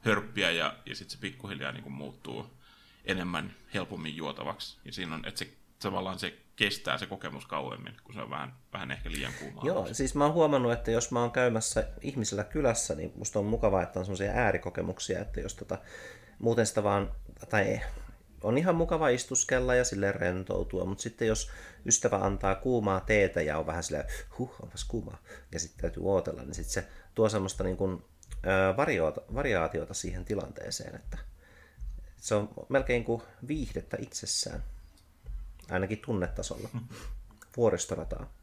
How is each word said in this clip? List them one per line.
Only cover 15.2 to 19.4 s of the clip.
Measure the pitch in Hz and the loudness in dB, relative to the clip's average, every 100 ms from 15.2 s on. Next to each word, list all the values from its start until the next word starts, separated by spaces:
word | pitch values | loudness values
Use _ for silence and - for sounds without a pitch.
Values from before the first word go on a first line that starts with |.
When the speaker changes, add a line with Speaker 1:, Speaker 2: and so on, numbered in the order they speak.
Speaker 2:
että | - - | -2 -4
jos | 95 - | -6 -8
tota, | - - - - - - - - | -6 -6 -6 -16 -16 -16 -20 0
muuten | 113 113 110 | 4 6 6
sitä | - | 4
vaan, | 101 101 98 - - - - | 4 4 2 -4 -10 -16 2
tai | 110 95 - - - - - - - | 4 4 2 -2 -8 -12 -16 -20 -6
on | 101 123 | 0 2
ihan | 175 165 | 4 4
mukava | 165 160 156 | 4 4 4
istuskella | 123 - 131 | 4 2 0